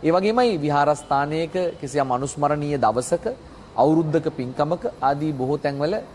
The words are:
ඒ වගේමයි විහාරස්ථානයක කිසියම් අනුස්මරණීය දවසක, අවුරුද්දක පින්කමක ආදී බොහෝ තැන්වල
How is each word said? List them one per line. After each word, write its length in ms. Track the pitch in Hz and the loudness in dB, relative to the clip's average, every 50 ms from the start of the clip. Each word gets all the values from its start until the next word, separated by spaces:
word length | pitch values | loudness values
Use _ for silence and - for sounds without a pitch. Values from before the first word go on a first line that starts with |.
| - | 2
ඒ 80 | 151 | 2
වගේමයි 480 | 165 180 190 208 220 240 247 240 208 160 | 2 2 2 2 2 2 2 2 2 0
විහාරස්ථානයක 960 | 143 147 143 143 143 147 151 143 - - 143 139 143 147 151 160 165 160 - 185 185 170 - | 0 0 2 4 4 4 2 0 0 -2 0 0 0 0 -2 -4 -4 -4 -2 -2 -4 -4 -4
කිසියම් 320 | - - 135 127 147 139 131 127 | -6 -10 -4 -2 -2 0 0 0
අනුස්මරණීය 680 | 123 135 139 - - 147 143 151 147 147 147 147 139 | -2 -2 -4 -4 0 0 0 0 0 -2 -2 -2 2
දවසක, 460 | 120 110 110 120 123 - - 170 - 226 254 - - - - - - - - | 2 2 2 2 0 0 -2 -2 -2 -4 -8 -8 -12 -20 -20 -20 -20 -14 0
අවුරුද්දක 500 | 110 120 147 156 160 170 156 151 165 - 160 | 2 4 6 6 4 4 2 0 0 0 0
පින්කමක 520 | - - 127 123 127 - 147 151 170 175 - - - - - | -4 -4 -8 -8 -2 -2 0 0 0 -4 -4 -8 -6 -2 0
ආදී 300 | 135 143 143 151 156 151 | 0 0 0 -2 -4 -2
බොහෝ 260 | 131 127 127 147 151 | -2 -2 -2 -2 -2
තැන්වල 360 | - 147 143 139 143 156 196 220 233 - - | -2 -4 -4 -2 -2 -2 -2 -4 -6 -10 -18